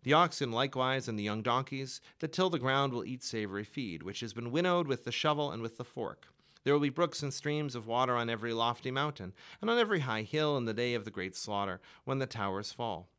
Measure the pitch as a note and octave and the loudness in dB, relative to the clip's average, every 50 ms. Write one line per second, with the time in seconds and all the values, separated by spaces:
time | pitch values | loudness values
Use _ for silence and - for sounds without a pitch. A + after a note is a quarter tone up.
0 | - B2+ C#3+ D#3+ F3 E3 - - C#3+ A#2+ A#2 A2+ C3+ C#3 - C3 B2+ C3 C3 C3+ | 4 6 6 6 6 6 4 -2 -2 0 0 0 0 0 0 0 2 2 2 0
1 | B2+ - A2+ G#2+ G#2 G#2 G#2 A2 G#2+ B2 A#2+ B2+ C3+ - C#3 C3+ C3+ C3 - - | -2 -2 -4 -2 -2 -2 -2 -2 0 2 2 2 0 -2 -6 -8 -6 -8 -10 -14
2 | _ - - _ - D#3 - - F#3 F#3 E3+ C#3+ A#2+ C3 C3 C#3 C#3 C#3 B2 A#2+ | _ -20 -8 _ -6 -4 2 2 2 2 2 2 2 2 4 4 4 2 0 -2
3 | - - B2+ B2+ - - - A2+ G#2+ G2 F#2+ G2+ G#2+ - - C#3+ C3 G2+ E2+ D#2+ | -4 -6 -8 -8 -8 -4 -2 -2 -2 -2 -2 -4 -6 -6 -6 -6 -6 -6 -6 -6
4 | D#2 F#2 G2+ - A#2+ A2 G2 A2+ A#2 A#2+ B2 D#3 F3 F#3 F3+ F3 E3+ C#3 C3 A2+ | -8 -8 -8 -6 -8 -6 -6 -6 -6 -2 0 2 4 4 4 2 2 2 -2 -2
5 | - B2 A#2 - - D#3 D3+ D3 D3 C#3+ - A2+ A2+ A2+ - - B2 - - C3 | -2 -4 -4 0 2 2 2 2 0 -2 -2 -4 -6 -8 -8 -10 -14 -12 -8 -6
6 | A2+ D#2+ - _ - - _ _ _ _ _ - _ C3+ C#3+ D3 D3 C#3+ C3 E3 | -6 -6 -8 _ -18 -20 _ _ _ _ _ -4 _ 4 4 4 4 2 2 2
7 | F3 D#3+ - - D3 C#3 C3+ - - D3+ D3 D3+ D3+ C#3+ B2 B2 G#2+ A2+ A#2 A#2+ | 2 2 2 -4 -6 -4 -6 -4 -4 -2 -2 0 -2 -4 -4 -6 -6 -2 2 2
8 | C3 B2+ B2 A#2+ A#2 A#2 A#2 A2 G#2+ A#2 A#2 A2+ A2+ A#2 A#2+ - - C3+ B2+ C3+ | 4 4 4 2 2 0 0 -2 -2 -2 0 2 2 2 2 0 -4 -4 0 0
9 | C#3+ D3+ C#3+ - G2 F2+ - - - - - - - A3 A#3 A#3+ A#3 G#3+ G#3 F3 | 0 0 -2 -6 -10 -10 -10 -12 -20 -20 -14 -6 -2 2 4 4 4 4 2 2
10 | C#3 B2+ A2 A2 A2 G2+ - D3+ D#3 D3+ D3 C#3 A#2+ A2+ G#2+ G#2+ A#2+ B2 A#2+ A2+ | 2 0 0 -2 -2 0 0 2 2 2 2 2 0 0 0 0 0 2 0 0
11 | G#2 G#2+ - G2 F#2 F#2+ F#2+ - - - G#2 G2+ G2+ G2 F#2 F#2+ - - - - | -2 -4 -6 -4 -4 -4 -4 -6 -6 -2 0 0 0 0 -2 -6 -10 -18 -20 -14
12 | _ - C3+ C3+ C3 B2+ - A2+ G2+ G2 F#2+ G2 G#2 - - - A#2+ A2+ G2 E2 | _ -4 -2 -2 -2 -4 -2 -2 -2 -2 -2 -2 -4 -6 -6 -6 -4 -4 -4 -6
13 | F2+ _ _ | -10 _ _